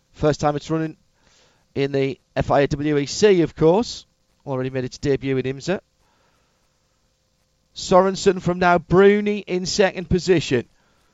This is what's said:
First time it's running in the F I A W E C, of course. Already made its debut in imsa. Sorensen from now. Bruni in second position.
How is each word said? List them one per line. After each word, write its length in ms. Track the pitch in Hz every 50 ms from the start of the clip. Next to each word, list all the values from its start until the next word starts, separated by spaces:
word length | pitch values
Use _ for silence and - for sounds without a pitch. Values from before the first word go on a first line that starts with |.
| _ _
First 280 | _ - 151 151 143 -
time 160 | 160 147 147
it's 140 | 143 - -
running 280 | 165 160 160 156 156 _ _ _ _ _ _ _ _ _ _ _ _ _ _ _ -
in 180 | 135 139 139
the 280 | 143 135 135 135 - - _ _ -
F 160 | 139 135 -
I 100 | 123 139
A 60 | 139
W 320 | 135 151 139 147 151 151 143
E 80 | 139
C, 340 | 135 - - 208 214 190 175
of 140 | 156 135 -
course. 500 | - 156 160 180 214 240 - - - - _ _ _ _ _ _ _ -
Already 240 | 135 135 127 131 131
made 140 | 131 131 127
its 160 | 127 - -
debut 380 | - 147 135 131 135 135 135
in 80 | 131 123
imsa. 340 | 131 139 139 - 165 190 - - _ _ _ _ _ _ _ _ _ _ _ _ _ _ _ _ _ _ _ _ _ _ _ _ _ _ _ _ _ _ _ _ _ _ _ _ _ -
Sorensen 640 | - - - 185 180 190 190 190 - - 196 185 185
from 200 | - 170 180 180
now. 180 | 190 175 175
Bruni 640 | 175 - - 170 185 196 202 208 208 208 208 208 208
in 260 | - - 175 180 185
second 420 | - - - 190 185 - 175 175
position. 600 | - 185 180 - 175 185 156 - - 131 117 - _ _ _ _ _ _ _ _ _